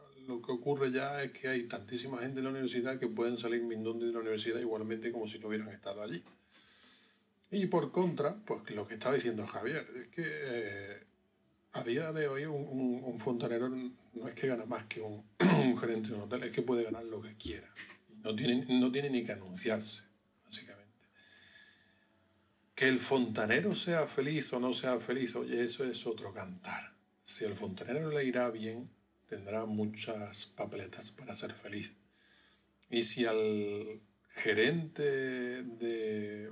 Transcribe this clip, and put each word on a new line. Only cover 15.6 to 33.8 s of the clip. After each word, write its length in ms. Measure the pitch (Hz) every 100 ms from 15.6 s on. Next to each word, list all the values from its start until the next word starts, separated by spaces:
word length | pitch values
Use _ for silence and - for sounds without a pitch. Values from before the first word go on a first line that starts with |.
un 140 | 131 110
gerente 320 | 117 110 110
de 40 | 107
un 60 |
hotel, 220 | 104 123
es 80 | 123
que 100 | 139
puede 220 | 123 120
ganar 200 | 110 110
lo 160 | 113 107
que 120 | 107 -
quiera. 360 | - 104 - - - - -
Y 80 | -
no 120 | 110 110
tiene, 300 | 123 123 123 127
no 140 | 127
tiene 180 | 135 143
ni 140 | 123
que 80 | 110
anunciarse, 680 | 101 92 92 113 107 - - - _ _ _
básicamente. 360 | - - - - - _ _ _ - - - - - - _ _ _ _ _ _ _ _ _
Que 140 | - 131
el 100 | 123
fontanero 760 | - 135 113 107 107 127 202
sea 320 | - 175 165 147
feliz 460 | - 135 151 139
o 80 | 127
no 120 | 127
sea 260 | 120 131 120
feliz, 340 | - 131 120 120
oye, 260 | 123 120
eso 220 | 120 -
es 220 | 127 107 120
otro 260 | 110 101
cantar. 640 | 101 95 92 - - - - _ _
Si 200 | - -
al 100 | 107
fontanero 560 | 101 98 92 110 143 156
le 140 | 147
irá 260 | 131 123 120
bien, 400 | 110 110 117 - - _ _ -
tendrá 380 | 101 98 110 110
muchas 800 | 107 107 - - 107 104 - -
papeletas 640 | - 104 101 95 98 107
para 260 | - - 107
ser 160 | -
feliz. 400 | - 104 104 - - _ _ _ - - _ _ _ -
Y 120 | 117
si 220 | 110 127 117
al 720 | 110 107 104 104 104